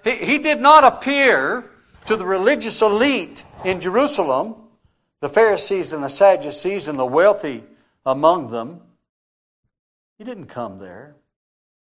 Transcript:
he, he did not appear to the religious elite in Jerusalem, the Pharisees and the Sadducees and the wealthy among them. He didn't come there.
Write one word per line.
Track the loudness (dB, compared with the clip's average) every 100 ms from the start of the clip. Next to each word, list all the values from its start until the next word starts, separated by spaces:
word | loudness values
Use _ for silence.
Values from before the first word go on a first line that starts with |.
he, | -6
he | -4 -2 -2
did | 0 2
not | 6 8
appear | 8 4 -4 2 2 2 0 -4 -10 _ _ _
to | -4 -4
the | -2
religious | 0 2 0 -2 0
elite | 2 2 0 0 -6 -14 -20 -10
in | -6 -6
Jerusalem, | -2 0 0 -2 -2 -2 -4 -12 _ _ _ _ _ -12
the | -2
Pharisees | 2 4 2 -2 -4 -4
and | -6
the | -6
Sadducees | 2 4 4 -2 -6 -6 -6 -6
and | -4
the | -2
wealthy | 2 2 2 -4 -10 -14 _ _ _
among | -4 2 2 2 -2
them. | -8 -10 -14 _ _ _ _ _ _ _ _ _ _ _ _ _ -18
He |
didn't | -16 -14 -14
come | -12 -12 -12
there. | -18 -20 -20 _ _ _ _ _ _ _